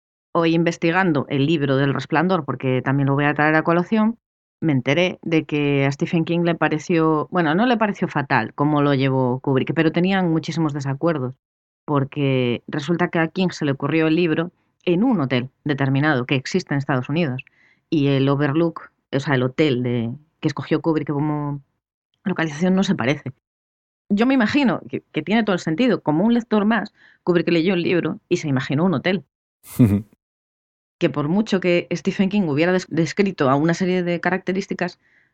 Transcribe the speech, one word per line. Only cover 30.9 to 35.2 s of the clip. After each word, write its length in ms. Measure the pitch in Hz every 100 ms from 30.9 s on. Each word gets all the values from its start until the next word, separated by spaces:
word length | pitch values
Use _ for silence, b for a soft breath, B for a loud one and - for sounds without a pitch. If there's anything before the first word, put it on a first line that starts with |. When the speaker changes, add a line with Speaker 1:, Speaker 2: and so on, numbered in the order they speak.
| -
Speaker 1:
Que 120 | 165
por 180 | 147 147
mucho 320 | 196 220 190
que 280 | 180 175 170
Stephen 360 | 175 - 180 190
King 140 | 208
hubiera 300 | 170 139 170
des-, 140 | 185 -
descrito 640 | - 160 - 202 180 139
a 60 | 143
una 180 | 160
serie 280 | 170 185 185
de 180 | 175 170
características, 800 | 175 185 185 190 - 202 180 - _ _